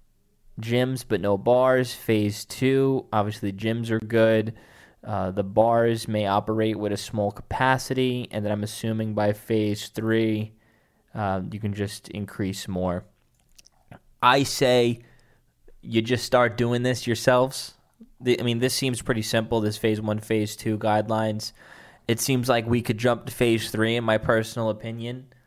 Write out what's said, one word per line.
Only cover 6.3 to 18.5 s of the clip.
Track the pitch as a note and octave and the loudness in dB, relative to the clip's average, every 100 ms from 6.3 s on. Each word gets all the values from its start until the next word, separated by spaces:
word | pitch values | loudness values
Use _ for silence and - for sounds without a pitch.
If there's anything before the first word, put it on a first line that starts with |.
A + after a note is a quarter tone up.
| G2+ G#2 A2 A2 G#2 | 0 0 0 0 0
with | G#2 | -2
a | G2+ | -4
small | - A2 G#2 | -6 -2 -2
capacity, | - - - C3 C3 - C3 B2+ B2 A#2+ | -4 -10 0 2 2 0 -2 -2 -2 -6
and | - G#2 | -6 -4
then | |
I'm | G#2 | -4
assuming | G#2 - A2+ A2 A2 | -4 -6 -4 -4 -2
by | G#2+ G#2 | 0 0
phase | G#2 - A2 G#2+ G#2 - | 0 0 0 2 -2 -6
three, | - A2 A2+ A2+ A2 A2 - _ _ _ _ _ A2+ | -6 0 2 2 0 -4 -10 _ _ _ _ _ -6
uh, | G2+ F#2+ F#2 | -2 -2 -4
you | G#2 | -6
can | A2 | -6
just | G2+ G2+ - - | -4 -6 -6 -12
increase | - G2 - G2 F#2+ - | -10 -10 -4 -4 -4 -6
more. | F2+ F2+ F2+ - _ _ _ _ - _ _ _ - _ _ | -4 -2 -4 -8 _ _ _ _ -20 _ _ _ -20 _ _
I | B2 C3+ | 4 4
say | C3 - C3 B2 A#2+ A#2+ - _ _ _ _ _ - - | 2 0 2 4 2 0 -10 _ _ _ _ _ -20 -20
you | - A2+ | -2 -2
just | A2+ B2 - | 0 -2 2
start | B2+ A#2+ G#2+ | 4 4 2
doing | A#2+ A#2+ | 0 0
this | B2 A#2+ - | 0 -2 -2
yourselves. | A2+ - B2 C3 - - - _ _ - _ | 0 4 4 4 -2 -14 -18 _ _ -20 _
The, | B2 B2 | 0 0
I | |
mean, | A#2+ | 2